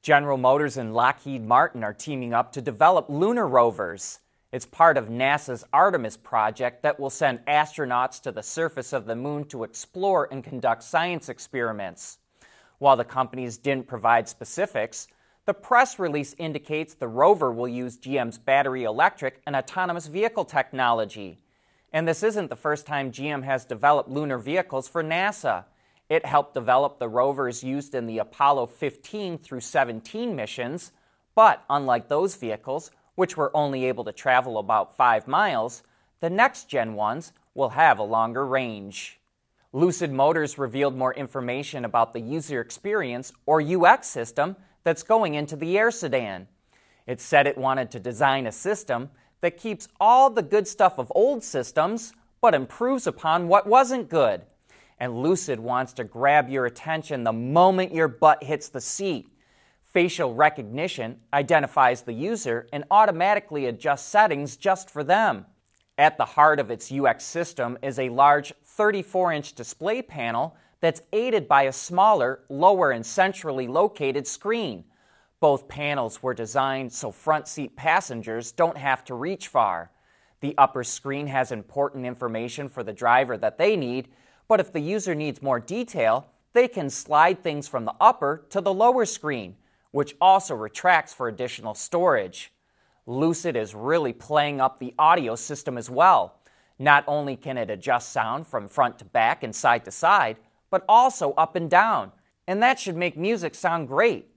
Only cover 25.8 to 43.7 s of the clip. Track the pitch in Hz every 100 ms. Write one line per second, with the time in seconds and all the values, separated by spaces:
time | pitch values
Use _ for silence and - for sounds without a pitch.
25.8 | _ _ _ 160 127 143 139 131 120 127
26.8 | 139 - 117 113 135 135 127 117 131 139
27.8 | 143 131 117 110 104 - 139 143 123 -
28.8 | 147 - - 214 196 165 - 131 - 151
29.8 | 123 113 - 220 240 160 107 - 123 170
30.8 | - _ _ _ _ - 220 - - 143
31.8 | 135 120 - 147 190 190 117 107 - 143
32.8 | - _ _ - 185 - 143 151 147 135
33.8 | 127 117 107 - 135 127 127 110 101 110
34.8 | 92 - 123 113 123 151 208 127 117 -
35.8 | _ _ _ _ 165 190 262 - - 139
36.8 | 110 104 104 135 165 _ _ - 131 143
37.8 | 160 113 107 113 113 117 139 131 123 104
38.8 | 98 - - _ _ _ _ _ _ 131
39.8 | 175 - 165 131 143 165 147 - 131 131
40.8 | 143 127 127 127 131 139 123 131 143 139
41.8 | 117 117 113 117 113 156 151 135 113 -
42.8 | 196 214 135 123 - _ - 156 151